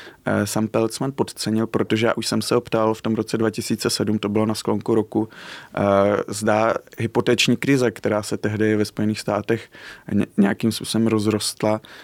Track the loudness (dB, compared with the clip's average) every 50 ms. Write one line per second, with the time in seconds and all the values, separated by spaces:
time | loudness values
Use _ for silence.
0 | -20 -20 -20 -8 -4 -2 0 0 0 0 0 -2 -2 0 0 0 0 0 -2 -4
1 | -6 -6 -2 -2 -4 -4 -4 -6 -4 -2 0 0 0 0 0 -2 0 0 0 2
2 | 2 0 0 0 -2 -2 -2 -2 0 2 0 0 0 0 0 2 2 2 0 0
3 | -2 -2 -2 -2 -2 -2 0 0 0 0 0 -2 -4 -4 -4 -2 0 -2 0 0
4 | 0 0 0 0 0 0 2 2 2 2 0 -2 -2 -2 -2 -2 0 0 0 0
5 | 0 0 -2 -2 -2 -2 -6 -18 -18 -18 -18 -18 -18 -8 -4 0 2 4 4 4
6 | 4 4 2 0 -2 -4 -6 -2 0 2 2 4 4 2 0 -2 -4 -10 -8 -6
7 | -6 -2 0 0 2 2 2 2 2 2 2 0 2 2 2 2 2 0 -2 -2
8 | -2 0 0 0 -2 -4 -6 -4 -2 -4 0 2 2 2 2 2 0 -2 -2 -2
9 | 0 0 0 -2 -2 -2 -2 -2 0 -2 -2 -2 -2 -12 -20 -20 -20 -20 -20 -16
10 | -10 -2 0 0 0 0 2 2 2 2 2 0 0 -2 -2 -2 -6 -4 0 0
11 | 2 2 2 2 2 2 0 0 -2 -4 -4 -2 0 0 0 0 -4 -12 -20 -20